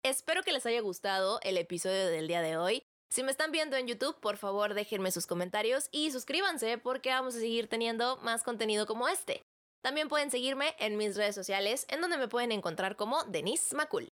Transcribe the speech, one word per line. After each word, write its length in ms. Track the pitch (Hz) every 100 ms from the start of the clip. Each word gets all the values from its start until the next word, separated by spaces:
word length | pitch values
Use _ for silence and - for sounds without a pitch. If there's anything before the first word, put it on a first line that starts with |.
Espero 420 | 262 269 - 349
que 100 | 370
les 120 | 285 240
haya 140 | 233
gustado 600 | 214 175 202 190 190 220
el 140 | - 185
episodio 500 | 170 175 190 190 190
del 200 | 165 160
día 140 | 170
de 160 | 160 160
hoy. 260 | 180 247 - _ _
Si 100 | -
me 100 | 269
están 200 | 269 311
viendo 240 | 320 311 262
en 120 | 254
YouTube, 320 | 233 269 -
por 160 | 214 202
favor 380 | 202 202 208 208
déjenme 360 | 208 208 190
sus 160 | 180 -
comentarios 600 | 170 180 208 214 262 -
y 200 | 302 311
suscríbanse 680 | 254 - 294 392 330 226 240
porque 320 | 247 262 262
vamos 260 | 262 262 240
a 40 |
seguir 280 | 226 226 214
teniendo 500 | 226 233 226 240 254
más 260 | 226 226
contenido 440 | - 233 220 208 208
como 220 | 226 254
este. 320 | 370 - - - _ _ _
También 240 | 254 294 302
pueden 240 | 294 285
seguirme 420 | 254 254 269 294 311
en 160 | 220 208
mis 220 | 214 190
redes 180 | 208 202
sociales, 500 | 185 196 202 254 -
en 120 | 285
donde 160 | 349 330
me 120 | 240
pueden 240 | 240 240
encontrar 420 | 214 175 160 190 208
como 280 | 208 285 -
Denise 500 | 175 156 247 - 277
Macul. 320 | 302 160 117